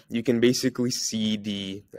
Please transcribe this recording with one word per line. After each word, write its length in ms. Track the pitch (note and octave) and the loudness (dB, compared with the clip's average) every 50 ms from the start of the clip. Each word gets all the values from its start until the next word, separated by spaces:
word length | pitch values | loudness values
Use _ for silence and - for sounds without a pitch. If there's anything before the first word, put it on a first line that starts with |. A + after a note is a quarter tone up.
| - - | -6 -6
you 140 | A2+ A#2 A2+ | -6 0 2
can 160 | C3 A#2+ A#2 | 2 4 6
basically 520 | A#2 B2 B2+ - - C3 - - A#2+ B2 | 6 4 4 4 0 -2 0 0 -2 -2
see 460 | B2 - - - - A2 A2 A2 G#2+ | -2 -4 -4 -4 -2 -2 0 0 0
the, 460 | G#2 G2+ G#2+ G2+ G2 G2 F#2+ F#2+ G#2 G#2 _ - | -2 -2 -4 -6 -4 -6 -8 -8 -10 -12 _ -12